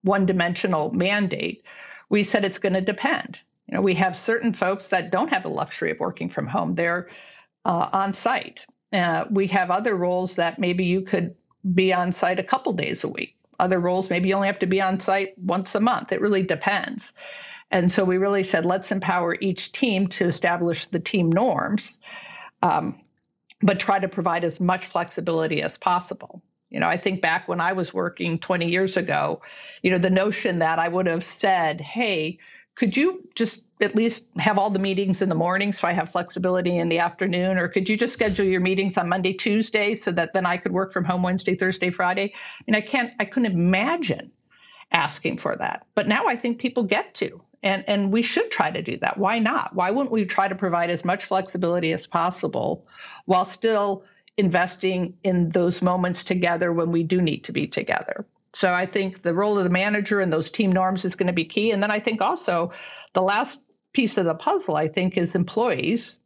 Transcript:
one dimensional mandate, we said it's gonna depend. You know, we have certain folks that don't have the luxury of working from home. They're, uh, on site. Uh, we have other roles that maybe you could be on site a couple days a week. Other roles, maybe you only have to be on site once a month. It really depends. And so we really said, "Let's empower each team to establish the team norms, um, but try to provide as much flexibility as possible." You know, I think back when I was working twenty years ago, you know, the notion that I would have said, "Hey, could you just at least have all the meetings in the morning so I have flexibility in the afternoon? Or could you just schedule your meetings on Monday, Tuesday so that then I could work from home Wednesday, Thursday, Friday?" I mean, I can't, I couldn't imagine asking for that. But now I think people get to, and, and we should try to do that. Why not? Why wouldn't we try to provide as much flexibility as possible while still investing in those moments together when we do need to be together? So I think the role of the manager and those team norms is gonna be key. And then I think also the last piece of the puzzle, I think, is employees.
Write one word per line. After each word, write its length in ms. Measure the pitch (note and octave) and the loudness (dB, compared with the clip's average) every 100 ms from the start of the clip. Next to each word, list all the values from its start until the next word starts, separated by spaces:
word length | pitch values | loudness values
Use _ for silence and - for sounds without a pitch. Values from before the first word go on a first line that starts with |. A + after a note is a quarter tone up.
one 220 | F#3+ G3+ F#3 | 2 2 2
dimensional 640 | F#3 F3 F3 F#3+ E3 D3+ | 2 0 0 0 0 0
mandate, 720 | F#3 F3+ G#3 G3 - - - - - - - _ | 0 2 2 0 -2 -6 -8 -16 -20 -20 -20 _
we 140 | G#3 | 0
said 220 | G3 A3+ G3 | 2 2 0
it's 140 | F#3+ | -2
gonna 220 | G3 F#3+ | 0 0
depend. 600 | F#3+ G3 C#4 - - - _ _ - | 0 -2 -2 -2 -4 -14 _ _ -8
You 80 | - | 0
know, 60 | |
we 140 | F#3+ E3 | 0 2
have 200 | F#3 F3+ | 0 0
certain 380 | - A3+ A#3+ | -2 0 0
folks 360 | - F#3 G3 - | 0 -2 -2 0
that 220 | F#3 E3+ | -2 0
don't 220 | F#3 D#4 | -2 0
have 100 | - | -2
the 60 | - | -2
luxury 420 | - - - E2 | -4 -6 -4 -4
of 80 | D#2 | -2
working 300 | F2 - E2+ | -4 -4 -6
from 180 | - A2+ | -4 -4
home. 280 | B2+ E3 E3+ | -2 -2 -2
They're, 340 | E3+ F3 F3+ - - - _ _ - | 0 -2 -6 -18 -20 -20 _ _ -2
uh, 240 | E3+ - | 0 0
on 220 | G3 G3 | 0 -2
site. 520 | F#3+ A3+ B3 - - - _ _ | -2 -2 -2 -4 -16 -20 _ _
Uh, 320 | G3+ F3 D#3+ - | -2 0 0 0
we 180 | G3 G3 | 0 2
have 220 | F#3+ F3+ | 2 2
other 260 | F#3 A3+ G3 | 0 0 0
roles 400 | F3+ F3+ F#3 F3+ | 0 0 -2 -2
that 240 | E3+ - | -2 0
maybe 260 | F3 F3+ F3+ | -2 0 0
you 160 | F#3 | 0
could 340 | F#3+ F#3 F3 - _ _ F#3+ | 0 -2 -2 -8 _ _ 0
be 200 | F3+ F#3+ | 2 4
on 200 | F3+ F3+ | 2 0
site 260 | F3+ F3 F#3 | 0 0 0
a 40 | |
couple 280 | F#3 - - | 0 0 0
days 320 | F3+ D3 - | -2 -4 -4
a 60 | - | -6
week. 240 | - - _ _ _ | -6 -10 _ _ _
Other 200 | F#3 F#3 | 2 2
roles, 320 | F3 F3+ F#3+ | 2 0 0
maybe 180 | F3 F#3 | 0 2
you 60 | F#3+ | 2
only 100 | G3 | 0
have 140 | G3 | 0
to 80 | F#3+ | 0
be 120 | F#3+ | 2
on 200 | F#3+ F#3+ | 2 0
site 360 | - G3 F#3+ - | 0 0 0 -6
once 340 | F3+ F3+ F#3 | -2 -2 -2
a 60 | G3+ | 0
month. 320 | A3 A3 - | 2 0 -2
It 100 | F#3 | -2
really 220 | E3+ G3 | 2 2
depends. 680 | F#3 D#3+ - G3+ - - - - - - - - - | 2 0 0 -2 -4 -10 -14 -18 -18 -18 -18 -20 -2
And 200 | F#3 F3+ | 2 4
so 140 | F3+ F#3+ | 4 2
we 120 | F#3 | 2
really 260 | G3 G3+ | 2 2
said, 240 | F#3 F3+ E3 | 2 0 2
"Let's 240 | F#3 - | 0 -2
empower 440 | G3 F3+ F3+ E3+ E3+ | -4 0 0 0 -2
each 300 | G3 F3+ - | -2 -4 -6
team 340 | - B3+ F#3+ F#3+ | -2 0 2 0
to 180 | - F3 | 2 0
establish 580 | D#3+ F3 F3 E3+ D#3 - | 2 0 0 0 -2 -4
the 140 | F3 | -4
team 320 | - G#3 E3+ | -2 2 4
norms, 680 | E3 B3 F3 - G#3 - - - - - - - _ | 4 2 0 0 -2 -4 -16 -20 -18 -18 -20 -20 _
um, 400 | F3+ D#3 D#3 - _ _ _ _ _ - | 2 2 0 -8 _ _ _ _ _ 2
but 160 | G3 F#3+ | 2 2
try 180 | - G3 | 2 2
to 100 | F#3+ | 0
provide 360 | F#3+ F3 E3+ | -2 0 0
as 160 | F3 D#3+ | -2 0
much 260 | F3+ F3+ - | 0 0 -2
flexibility 760 | F3 E3 - E3+ E3 D#3 D3+ | -4 -4 -4 -2 0 0 -2
as 120 | D3+ - | -4 -4
possible." 680 | - F3+ F3+ - - - _ _ _ | -2 -2 -2 -12 -12 -20 _ _ _
You 100 | - | -2
know, 80 | E3+ | 0
I 100 | F3 | 0
think 220 | G3 F#3 | -2 -2
back 280 | E3+ E3+ - | 0 -2 -2
when 120 | F3 | -2
I 140 | E3+ | -2
was 220 | F#3+ E3+ F#3 | -2 -4 -2
working 420 | F3 - F3 E3 | -4 -4 -4 -4
twenty 320 | - F3+ E3+ | -2 -2 0
years 260 | F3 F#3+ F#3+ | 2 2 0
ago, 460 | - D3 D3 D#3+ - - - - | 0 0 0 -4 -8 -20 -20 -2
you 80 | F#3 | 2
know, 80 | F#3 | 4
the 140 | F#3 | 4
notion 480 | F#3 G3+ - A3 F3+ | 4 2 0 -2 0
that 180 | D#3+ E3 | 2 2
I 100 | E3+ | 0
would 200 | F3 F#3 | 2 0
have 160 | E3 | 0
said, 580 | F3+ - G3+ F#3 D#3+ D#3 | -4 -2 2 4 2 -2
"Hey, 560 | D3 A3 A#3+ F3+ D#3 F3 - - - - | -6 -4 -2 0 -2 -6 -16 -20 -20 -2
could 200 | A3+ B3+ | 0 2
you 320 | D#4+ F#4 - | 0 0 -10
just 320 | - A3+ - _ _ | -4 -4 -4 _ _
at 140 | G3+ G#3+ | 0 2
least 300 | A3+ A3+ - - | 2 -2 -12 0
have 200 | E3 G3+ | 2 4
all 140 | G#3 | 2
the 80 | G3 | 0
meetings 420 | G3 F#3+ G3 F#3 | 0 0 0 0
in 80 | F#3+ | 2
the 60 | E3 | 2
morning 360 | E3+ F#3 G3+ | 2 2 0
so 160 | G3 E3+ | 0 0
I 60 | |
have 180 | F3 E3 | 0 -2
flexibility 680 | F3 F3 - F3+ F#3 F3 F3 | -4 -4 -2 0 2 2 2
in 100 | E3+ | 2
the 80 | E3 | 2
afternoon? 600 | E3+ - F#3+ F3+ F#3 F#3 | 0 0 0 2 2 0
Or 80 | F3 | 0
could 200 | F#3+ F#3+ | 0 0
you 80 | G#3+ | 0
just 180 | A#3 | 0
schedule 320 | - A3 F#3 G3 | 0 -2 2 2
your 140 | F#3 | 2
meetings 380 | F#3 F#3+ F#3+ F#3 | 2 2 0 0
on 100 | F3 | 0
Monday, 260 | F#3 F#3 | 0 0
Tuesday 600 | F#3+ - G#3 A3 G#3+ G#3 | 0 0 0 2 0 0
so 180 | A3 - | 0 -2
that 200 | F3 E3 | -2 0
then 140 | F#3+ F3+ | 0 0
I 100 | F3+ | -2
could 140 | F3+ | -2
work 200 | F3+ F#3+ | -2 -2
from 140 | F#3+ E3 | -2 0
home 160 | F3+ | 0
Wednesday, 320 | F3+ F#3 - F3+ | 0 0 0 0
Thursday, 340 | F#3 F#3 F3+ | 0 0 -2
Friday?" 440 | F3+ F3+ F#3 G3+ - | 0 0 0 -2 -6
I 280 | - - - | -18 -14 0
mean, 80 | G#3+ | 0
I 60 | |
can't, 320 | G#3+ C4+ A#3+ - | 2 -2 -2 -4
I 60 | G3+ | -4
couldn't 260 | - A#3 | 0 0
imagine 800 | F3+ F3 F#3 A#3+ E4+ A#3 - - _ _ _ - - - | 4 4 4 2 0 -2 -4 -6 _ _ _ -20 -20 -2
asking 460 | E3+ D3 - - - | 0 0 -2 -4 -4
for 180 | - - | -4 -2
that. 300 | - - - - | -4 -6 -4 -2
But 120 | G#3 | 2
now 200 | G#3 F#4 | 2 2
I 80 | A#3+ | 0
think 240 | A#3+ A#3 | -2 -2
people 240 | B3 B3 | -2 -2
get 300 | G3+ G#3 - - | 0 0 -2 -4
to, 260 | F#3+ - _ _ | -6 -6 _ _
and, 220 | G3+ G3 - | -2 -2 0
and 240 | G3+ G3 | 0 2
we 100 | G#3+ | 2
should 280 | A#3 - A#4 | 2 0 0
try 200 | - D#3 | 0 0
to 100 | F3 | 0
do 160 | E3+ - | -6 -2
that. 200 | - - | -2 0
Why 220 | G3 A#3 | 0 2
not? 360 | A3 D4+ - - | 2 0 -2 -2
Why 160 | F3+ | 0
wouldn't 200 | A#3 C4+ | 0 0
we 140 | A3+ F#3+ | 0 0
try 220 | - G3 | 0 0
to 80 | F#3 | 0
provide 340 | G3 E3+ E3+ | 0 0 0
as 160 | F3 E3+ | -2 -2
much 200 | G3 - | -4 0
flexibility 680 | F#3+ F#3+ F3+ F3+ F3 E3 | -2 -2 -2 0 0 0
as 140 | F#3 - | -2 -2
possible 800 | E3+ E3+ F3+ D#3 - - - - - - - - | 0 0 -2 -4 -2 -2 -4 -8 -20 -20 -16 2
while 200 | F3+ F#3 | 2 2
still 580 | - A3+ G#3+ G3+ F#3+ - _ - - | -2 0 2 0 -2 -8 _ -10 0
investing 800 | F#3+ E3+ F3+ - F#3 F#3 F3+ - | 2 4 0 -2 -2 0 -2 -4
in 260 | G3 F3+ E3+ | 0 2 2
those 320 | F3+ F3 F3 | 2 2 2
moments 420 | F3+ F3+ F3+ F3 | 0 0 0 -4
together 500 | - F3+ F3 E3+ F3 | -2 0 2 2 0
when 180 | E3+ E3 | 0 2
we 120 | E3+ | 0
do 180 | E3 F3+ | 2 2
need 220 | E3+ - | 2 0
to 80 | - | -4
be 160 | - D3 | -4 -4
together? 580 | - - - - - - _ _ | -4 -2 -2 -2 -8 -10 _ _
So 200 | - F#3+ | -2 0
I 140 | F3+ F#3 | 2 0
think 340 | G#3 F#3+ F#3+ | -2 -4 -2
the 140 | E3+ E3+ | -2 0
role 240 | G#3 G3+ | 2 2
of 60 | F3+ | 2
the 40 | |
manager 500 | F3+ G3+ G#3 G3+ G#3 | 2 2 0 0 2
and 140 | F#3 | 2
those 160 | D#3 D#3+ | 0 -2
team 220 | - G3+ | 0 2
norms 340 | F#3 F#3 F#3+ F#3 | 4 2 0 -4
is 100 | - | 0
gonna 160 | F3+ | 0
be 140 | F3 E3 | 0 0
key. 240 | - G#3+ | 0 2
And 140 | G3+ | 2
then 80 | G#3 | 2
I 80 | G#3 | 0
think 220 | G#3+ A3+ | 0 0
also 500 | G3 F4 - F3 F3 - - - - | 0 0 0 0 -2 -6 -18 -18 -4
the 80 | - | 0
last 380 | F#3 G#3 C4 - _ _ _ | 2 0 -2 -8 _ _ _
piece 240 | - A3+ - | 0 0 2
of 80 | F#3 | 0
the 100 | E3 | 0
puzzle, 400 | - F#4+ - D3+ | 0 0 0 0
I 120 | D#3 | 0
think, 300 | D#3 F3+ F#3 | 0 0 0
is 160 | E3+ | 0
employees. 840 | F#3 F3+ - A#3 E3 - A3+ - - | 0 0 0 0 0 0 -2 -4 -18